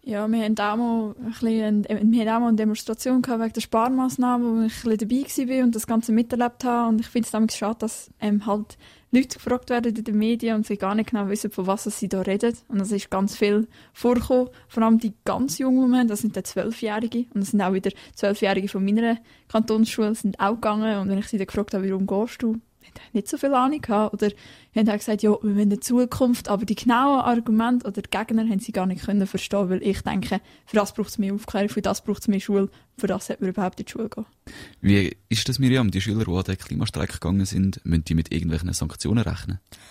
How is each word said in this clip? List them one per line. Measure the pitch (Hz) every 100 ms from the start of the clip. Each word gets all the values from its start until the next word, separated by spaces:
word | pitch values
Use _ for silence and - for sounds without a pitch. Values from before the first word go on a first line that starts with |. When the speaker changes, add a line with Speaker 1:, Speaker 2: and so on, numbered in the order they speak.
Speaker 1:
Ja, | - 208 214
wir | 226
haben | 214 214
auch | 208 214
mal | 240 233 214 214
ein | 247
bisschen | 226 233 226 214 208 202
ein, | 208 214
wir | 233
haben | 220 226
auch |
mal | 240
eine | 220
Demonstration | 220 214 - 226 254 254
gehabt | 247 233
wegen | 226
der | 226
Sparmaßnahmen, | - 226 240 262 262 247 247 247 240
wo | 226
ich | 226
ein | - 240
bisschen | 220
dabei | 220 247
gewesen | 277 - 254
bin | 262
und | 247
das | 226 -
Ganze | 226 226
miterlebt | 220 233 240 240 240
habe. | 254 240 233
Und | 220
ich | 226
finde | 240 226
es |
damals | 220 220
schade, | - 208 226
dass, | 220 - - _
ähm, | 208 208 214
halt | 208 214 - - - _
Leute | 247 262 -
gefragt | - 247 -
werden | 247 240
in | 220
den | 226 208
Medien | 220 233 233 220
und | 220
sie | 202
gar | 190
nicht | 208 214
genau | 220 196
wissen, | 208 208
von | - 185
was | 196
sie | 208 - 185
da | 190
reden. | 185 196 233 233 _
Und | 202
das | 196
ist | 202 -
ganz | 190 196 -
viel | 208 208 220 - -
vorgekommen. | - 233 247 - 254 254 - _
Vor | -
allem | 226 226
die | 226 - -
ganz | 202 262 -
Jungen, | 262 254
die | 262
wir | 254
haben, | 240
das | 208
sind | 214
dann | 196
Zwölfjährige. | - - 208 226 220 208 233 233 247
Und | 202
das | 196
sind | 202
auch | 190
wieder | 190 190 - -
Zwölfjährige | - 202 208 196 190 196
von | 196
meiner | 196 208 233 226 - - _
Kantonsschule | 220 226 220 220 - 214
sind | 220 202 190
auch | 196
gegangen. | 226 220 214 220 208
Und | 190
wenn | 196
ich | 208
sie | 208
dann | 190
gefragt | - 208
habe, | 196 190
"Warum | 190 190
gehst | 196 220 -
du?", | 233 226 _ _ -
haben | - -
nicht | 214 -
so | 294
viel | 277
Ahnung | 269 262 302
gehabt. | - 208 214
Oder | 202 208 202 - - -
haben | - 220
halt | 208
gesagt, | - 214
"Ja, | 214
wir | 208
wollen | 214 202
eine | 208 202
Zukunft." | - 247 247 - 254 240 -
Aber | 202
die | 220
genauen | 214 240 240 277 269
Argumente | 240 233 233 220 226 247 220
oder | 196
die | -
Gegner | 196 226 226 220
haben | 196
sie | -
gar | 202 185
nicht | 185
können | - 202 190
verstehen, | 190 - 202 185
weil | 185
ich | 208 190
denke, | - 196 - 185 - -
für | - 214
das | 202
braucht | - 202
es | -
mehr | 196
Aufklärung, | 202 - 202 208
für | 214
das | 202 202
braucht | - 196
es | -
mehr | 196
Schule, | - 202 196 - _ -
für | 196
das | 185 -
sollte | -
man | 190
überhaupt | 190 185 -
in | -
die |
Schule | - 220
gehen. | - 220 _ - - - -
Speaker 2:
Wie | 95 101 92 - _
ist | 110 -
das, | 127
Miriam? | 131 131 113
Die | 90
Schüler, | 95 107
die | 110
an | 90
den | 92 95
Klimastreik | - - 110 - 85
gegangen | - - 98
sind, | 95 - 95 -
müssen | - 82
die | 78
mit | 80 78
irgendwelchen | 80 85 80 87
Sanktionen | 87 78 - 73 117
rechnen? | 110 90 - 92 _ - -